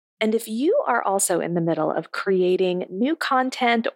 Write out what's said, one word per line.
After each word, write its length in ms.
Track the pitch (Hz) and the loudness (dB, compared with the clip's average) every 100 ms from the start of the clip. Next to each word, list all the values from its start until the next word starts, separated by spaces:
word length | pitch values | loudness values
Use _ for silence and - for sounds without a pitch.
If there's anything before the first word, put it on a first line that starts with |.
| _ _ | _ _
And 120 | 220 | 0
if 140 | 226 226 | 0 -2
you 340 | 220 302 554 - | -2 0 2 0
are 160 | 233 | 0
also 380 | - 196 - 170 | 0 0 0 0
in 120 | 165 | 0
the 60 | 175 | 0
middle 320 | 165 160 156 | 0 0 0
of 220 | 165 160 | -2 -6
creating 720 | - - 190 180 185 185 180 - | -6 0 2 2 2 2 0 -4
new 280 | 185 254 320 | -2 -2 -2
content 680 | - 262 262 - 247 233 233 | 0 0 0 0 0 2 0